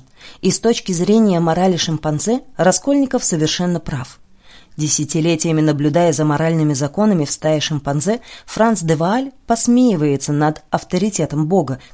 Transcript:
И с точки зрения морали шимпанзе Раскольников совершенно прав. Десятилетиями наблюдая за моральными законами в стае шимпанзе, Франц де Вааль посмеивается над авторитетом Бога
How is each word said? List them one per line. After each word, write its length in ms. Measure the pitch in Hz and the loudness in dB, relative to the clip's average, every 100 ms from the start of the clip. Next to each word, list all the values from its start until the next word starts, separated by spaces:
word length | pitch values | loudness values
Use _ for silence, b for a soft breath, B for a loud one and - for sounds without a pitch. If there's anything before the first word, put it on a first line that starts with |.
| - B B B | -14 B B B
И 100 | 185 | -2
с 80 | - | 0
точки 320 | 226 233 - | 0 -2 -2
зрения 480 | 170 185 220 214 170 | -2 2 4 4 2
морали 340 | 165 165 190 170 | 2 2 2 0
шимпанзе 680 | - 156 156 151 202 254 - - | -2 -4 -2 -4 -2 -4 -4 0
Раскольников 720 | 185 - 277 285 269 247 - | 2 2 2 0 2 -2 -2
совершенно 560 | 160 156 - 180 170 | 0 0 0 -2 -2
прав. 400 | - 135 131 - - - b b b - | -4 -8 -8 -16 -20 -20 b b b -6
Десятилетиями 840 | 151 - 151 165 165 160 170 156 | -2 -2 -2 0 0 0 0 2
наблюдая 540 | 156 143 147 160 170 | 2 2 2 2 2
за 100 | 156 | 2
моральными 500 | 151 147 165 165 151 | 0 0 0 2 0
законами 520 | 135 143 196 214 180 143 | 0 -4 0 2 2 -2
в 60 | |
стае 280 | - 156 156 | -2 0 0
шимпанзе, 600 | - 151 143 147 175 240 B B B | -2 -4 -4 -2 -2 -4 B B B
Франц 360 | - 226 226 | 0 0 0
де 140 | 160 156 | 0 0
Вааль 360 | 170 240 277 - - | 0 0 -4 -8 -4
посмеивается 840 | 233 - 240 254 175 147 139 - | -2 2 4 4 2 0 0 -2
над 320 | 147 151 156 - | 0 0 -2 -4
авторитетом 760 | 151 - 180 208 185 147 147 156 | -6 -2 -2 -2 -2 -4 -2 0
Бога 320 | 190 131 131 B | 0 0 -6 B